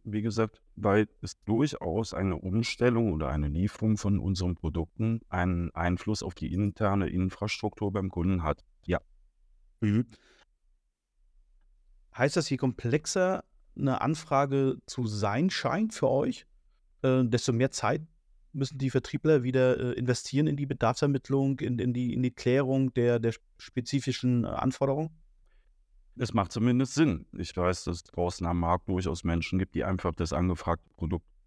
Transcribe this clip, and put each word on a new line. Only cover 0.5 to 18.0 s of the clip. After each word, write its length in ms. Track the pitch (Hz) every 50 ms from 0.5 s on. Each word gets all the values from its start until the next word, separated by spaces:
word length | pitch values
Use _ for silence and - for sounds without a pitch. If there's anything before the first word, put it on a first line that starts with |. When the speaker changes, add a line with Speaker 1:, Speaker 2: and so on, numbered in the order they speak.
| - _ _ _ _
Speaker 1:
weil 340 | - - 104 98 107 107 - _ _
es 220 | - - - - _
durchaus 680 | - 107 117 147 151 - - - 87 80 104 113 - -
eine 220 | - 95 98 87
Umstellung 760 | 80 92 95 92 110 117 - - - 120 123 120 113 120 107
oder 180 | 85 78 76 65
eine 180 | 69 76 73 73
Lieferung 500 | 71 82 92 104 - - 107 110 110 101
von 220 | - 104 101 101
unseren 340 | - 95 98 90 92 90 87
Produkten 680 | - - 82 78 85 80 - _ - 110 113 113 113 - -
einen 440 | - 92 87 92 90 87 87 80 -
Einfluss 480 | 82 85 87 90 87 - - 107 -
auf 140 | - - -
die 180 | - - 60 78
interne 560 | 92 104 98 90 - 107 98 98 101 95 78
Infrastruktur 800 | - 90 92 92 - - - 107 - - - 107 - - 107 101
beim 200 | 95 104 95 92
Kunden 320 | - 87 85 92 95 90 82
hat. 200 | 78 71 - - _ _ _ _
Ja. 160 | - 90 - - _ _ _ _ _ _ _ _ _ _ _ _ _ _ _
Speaker 2:
Mhm. 240 | - 104 104 110 123 - - - _ _ _ _ _ _ _ _ _ _ _ _ _ _ _ _ _ _ _ _ _ _ _ _ _ _ _ _ _ _ _ _ _ _ _ _ _ _ -
Heißt 220 | - 123 147 - 180
das, 100 | 151 -
je 80 | 139 127
komplexer 880 | - 131 117 - - 120 120 151 - - - 190 180 185 190 - - _ _ _ _ _ _
eine 260 | - - 139 160 -
Anfrage 760 | - 131 160 151 - - 147 135 143 139 135 139 135 131 127 - -
zu 220 | - - - 123 110
sein 420 | 104 104 101 104 101 123 165 190
scheint 440 | - - - - - 185 220 220 -
für 120 | - - -
euch, 380 | - 135 147 254 240 - - _ _ _ _ _ _ _ _ _ _ _
äh, 240 | - 135 131 131 127
desto 260 | 117 110 120 - -
mehr 200 | 120 117 127 135
Zeit 320 | - - - 107 131 156